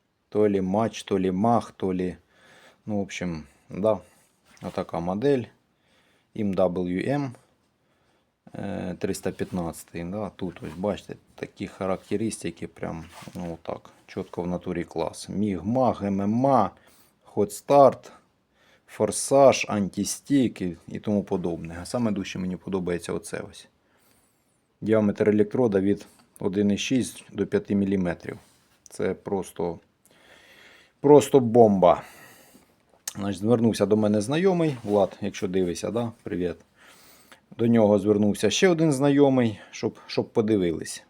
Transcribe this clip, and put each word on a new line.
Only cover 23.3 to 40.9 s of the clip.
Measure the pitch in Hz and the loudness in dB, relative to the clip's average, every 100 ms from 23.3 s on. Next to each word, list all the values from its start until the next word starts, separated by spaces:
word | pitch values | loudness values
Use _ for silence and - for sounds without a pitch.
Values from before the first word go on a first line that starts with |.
| - - | -12 -12
ось. | - - _ _ _ _ _ _ _ _ _ _ _ | -18 -20 _ _ _ _ _ _ _ _ _ _ _
Діаметр | - 110 104 98 107 | 0 2 2 2 2
електрода | 104 104 - 123 98 | 4 2 2 2 2
від | 95 101 - _ _ - | 2 0 -4 _ _ -10
один | 104 95 101 | -4 0 0
і | 98 | 0
шість | - 131 107 - - | -2 -2 -2 -8 -12
до | - 98 | -6 -2
п'яти | 101 - 101 | -2 -2 0
міліметрів. | 98 98 87 85 - - - _ _ _ _ | 0 0 -2 -4 -10 -14 -16 _ _ _ _
Це | - 98 | -8 -6
просто, | 90 - 101 87 - 87 82 _ _ _ _ _ - - - - - _ _ | -6 -6 -6 -6 -8 -8 -8 _ _ _ _ _ -20 -20 -20 -20 -20 _ _
просто | 143 147 - 139 | 8 8 8 4
бомба. | 120 117 110 98 90 76 - - - - - - _ _ _ _ - - | 6 6 6 8 4 4 -2 -20 -20 -20 -20 -20 _ _ _ _ -14 -8
Значить, | 98 92 | -6 -4
звернувся | 104 120 117 98 101 | 0 2 2 2 2
до | 107 | 2
мене | 107 107 | 2 0
знайомий, | 104 151 190 175 160 127 | 0 0 0 2 0 -2
Влад, | 104 104 95 - | 0 2 2 -2
якщо | 101 - 98 | -10 -6 -4
дивишся, | 92 92 82 - | -2 -2 -2 -4
да? | 107 117 113 | -4 -6 -8
Привіт. | - 87 90 82 _ _ - - - _ _ - _ - | -10 -6 -4 -6 _ _ -20 -20 -20 _ _ -20 _ -2
До | 117 | 2
нього | 117 104 104 | 6 6 4
звернувся | 98 104 104 101 104 | 4 2 2 0 -2
ще | - 190 | 2 2
один | 170 160 | 4 2
знайомий, | 131 143 139 139 131 117 98 - | 2 2 4 4 4 0 -2 -12
щоб, | - 113 - - | -8 -8 -8 -8
щоб | - 113 | -6 -4
подивились. | - 107 107 90 80 - | -2 0 2 0 -2 -8